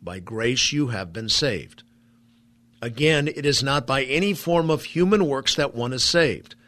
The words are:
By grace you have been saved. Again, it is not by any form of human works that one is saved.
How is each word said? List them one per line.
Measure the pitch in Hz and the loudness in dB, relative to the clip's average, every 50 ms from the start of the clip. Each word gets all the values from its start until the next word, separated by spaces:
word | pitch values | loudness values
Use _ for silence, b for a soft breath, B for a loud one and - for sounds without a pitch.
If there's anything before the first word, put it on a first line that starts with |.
By | - 87 87 95 | -12 -12 -12 -12
grace | 87 90 110 110 113 120 127 127 - - 143 | -12 -10 -4 -2 0 0 2 2 0 0 0
you | 147 147 123 | 0 -2 -2
have | 117 98 95 87 82 | -2 -4 -6 -8 -8
been | 110 113 110 | -8 -4 -2
saved. | - - 151 139 110 87 - - - - - b b b b b b b b b b b b _ _ _ _ _ _ _ | 0 0 0 0 -2 -4 -6 -10 -16 -20 -20 b b b b b b b b b b b b _ _ _ _ _ _ _
Again, | - 120 117 110 147 156 160 147 143 151 | -10 -8 -2 0 2 2 4 2 2 0
it | 151 156 143 | -2 -2 0
is | 143 139 - 131 | 0 0 2 0
not | 139 139 147 131 | 0 0 0 0
by | - 131 135 135 | 0 0 0 0
any | 127 135 160 185 202 202 | 0 0 0 2 0 0
form | - - 175 170 170 165 160 | -2 -2 0 2 2 2 2
of | 156 147 - | 0 0 -2
human | - - 156 180 185 208 208 190 | -4 -2 0 2 4 4 4 2
works | 147 139 135 135 - - | 2 0 -2 -2 -2 0
that | - 147 135 - | 0 0 -2 -2
one | 117 120 120 131 | -4 -4 -2 -2
is | 127 - | 0 0
saved. | - - 170 165 139 98 - - - - b b | 2 4 4 4 4 2 -2 -8 -14 -20 b b